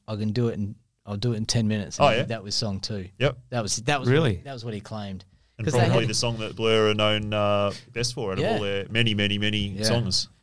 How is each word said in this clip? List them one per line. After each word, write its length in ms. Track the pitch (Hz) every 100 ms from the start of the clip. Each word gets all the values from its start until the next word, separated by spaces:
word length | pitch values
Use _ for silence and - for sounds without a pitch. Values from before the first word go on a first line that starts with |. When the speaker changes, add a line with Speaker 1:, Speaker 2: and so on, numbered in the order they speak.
| -
Speaker 1:
I 80 | 104
can 160 | 107
do 160 | 113 117
it, 100 | 104
and 160 | 101 110 _ _
I'll 120 | - 101
do 160 | 120
it 40 | 107
in 100 | 110
ten 220 | 120 107
minutes." 300 | 107 82 -
And 60 |
Speaker 2:
Oh, 40 | 143
Speaker 1:
I 60 | 113
think 120 | 127
Speaker 2:
yeah. 80 | 113
Speaker 1:
that 60 |
was 120 | 101
song 260 | - 110 95
two. 260 | - 104 95 -
Speaker 2:
Yep. 200 | 123 - -
Speaker 1:
That 120 | 123
was, 140 | 101 -
that 240 | 120 143
was 80 | 120
what 40 |
Speaker 3:
Really? 240 | 147 147 90
Speaker 1:
he, 60 |
that 100 | -
was 120 | 127
what 100 | 117
he 60 | 104
claimed. 440 | - 107 101 92 - _ _ -
Speaker 2:
And 60 | 110
Speaker 1:
'Cause 60 |
they 60 | 127
Speaker 2:
probably 200 | 117 120
Speaker 1:
had 100 | 110
Speaker 2:
the 40 |
song 220 | - 120 113
that 160 | 107 -
Blur 340 | 110 110 107
are 40 |
known, 380 | 107 107 107 104
uh, 400 | 107 101 101 101 - -
best 180 | 113 120
for 180 | - 101
out 60 | 95
of 60 |
Speaker 1:
Yeah. 100 | 185 170
Speaker 2:
all 40 |
their 240 | 101 98 -
many, 240 | 113 113
many, 240 | 104 101 101
many 300 | 104 107 101
Speaker 1:
Yeah. 160 | 95
Speaker 2:
songs. 440 | 110 117 95 - - _